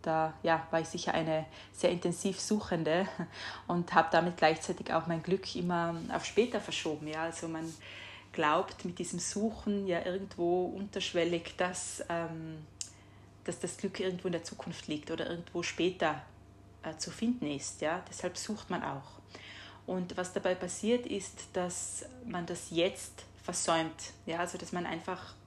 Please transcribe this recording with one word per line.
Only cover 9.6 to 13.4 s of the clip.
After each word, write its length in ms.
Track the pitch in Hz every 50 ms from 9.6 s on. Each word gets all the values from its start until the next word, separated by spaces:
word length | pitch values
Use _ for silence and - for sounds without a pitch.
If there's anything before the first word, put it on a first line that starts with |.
| - 214 202 202 196
ja 180 | 185 175 170 -
irgendwo 600 | 180 180 196 196 196 - - 170 170 180 185 180
unterschwellig, 920 | 170 - 190 202 202 - 202 185 - - 175 165 170 175 165 165 - -
dass, 460 | - 185 180 185 - - - - - - -
ähm, 560 | 170 170 170 160 165 160 160 160 156 156 151 - - - - - - - - - - - - - - -